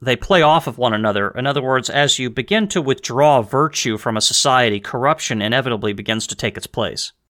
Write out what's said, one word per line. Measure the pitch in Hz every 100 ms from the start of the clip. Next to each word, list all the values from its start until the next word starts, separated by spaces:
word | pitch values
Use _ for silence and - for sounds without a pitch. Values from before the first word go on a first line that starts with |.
they | 127
play | 123 - 190
off | 151 160 151
of | 120
one | 123
another. | 107 107 101 101
In | - 131
other | 143
words, | 131 131 -
as | 143 143 -
you | 123
begin | 113 123 214 202
to | 185
withdraw | 135 135 - 127 151 139
virtue | 104 131 151 - 127 107
from | 120 110
a |
society, | - - 143 127 120 101
corruption | - 123 135 156 - 113
inevitably | 104 123 127 110 107
begins | 101 101 110 -
to | -
take | 117 -
its | -
place, | - 98 53 - -